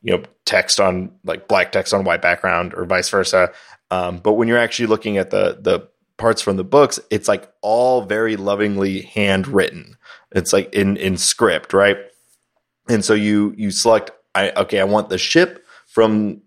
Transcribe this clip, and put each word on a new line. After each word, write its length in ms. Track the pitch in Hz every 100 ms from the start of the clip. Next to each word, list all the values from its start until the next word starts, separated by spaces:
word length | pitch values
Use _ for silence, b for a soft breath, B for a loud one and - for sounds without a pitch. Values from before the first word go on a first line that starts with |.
you 140 | - 90
know, 80 | - _ -
text 340 | 92 - -
on, 320 | 95 92 92 _ 82
like, 240 | 82 -
black 240 | 98 90
text 200 | 98 -
on 120 | 98 92
white 160 | 87
background 520 | 87 87 95 87 90
or 120 | 87 90
vice 240 | 92 -
versa. 420 | 98 92 95 90 B B B -
Um, 280 | 92 90 87
but 140 | 104
when 140 | 107 117
you're 120 | 120
actually 280 | 117 - 113
looking 300 | 107 107 98
at 140 | 92
the, 260 | 101 95 -
the 300 | 98 90 - _ _ -
parts 260 | 117 113
from 140 | - 95
the 80 |
books, 380 | 92 143 135 - -
it's, 180 | 107 -
like, 240 | 98 - _
all 420 | 104 117 127 127
very 340 | 98 107 113 104
lovingly 640 | 101 101 104 98 98 95
handwritten. 960 | - 107 101 95 92 98 87 85 - - B B B
It's, 220 | 95 82
like, 200 | 98 92
in, 220 | 101 98 98
in 220 | 95 90
script, 560 | - - 110 82 -
right? 240 | 98 101 98 - _ _ _ _ _ _ _ -
And 160 | 113
so 100 | 98
you, 400 | 107 104 104 104 -
you 140 | 101
select, 400 | 95 117 110 - - _
I, 180 | 98 98
okay, 280 | 101 95 101
I 60 | 98
want 240 | 104 101
the 80 | 92
ship 480 | - 165 180 - b b b
from, 520 | - 113 107 104 -